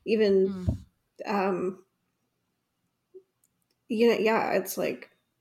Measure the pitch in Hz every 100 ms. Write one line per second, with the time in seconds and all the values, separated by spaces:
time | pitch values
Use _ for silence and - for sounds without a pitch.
0 | - 220 214 196 190 190 180 - - _
1 | _ - - 202 190 180 180 190 _ _
2 | _ _ _ _ _ _ _ _ _ _
3 | _ 370 _ _ _ _ _ _ - 220
4 | 233 220 214 220 - 196 190 - 160 -
5 | - _ _ _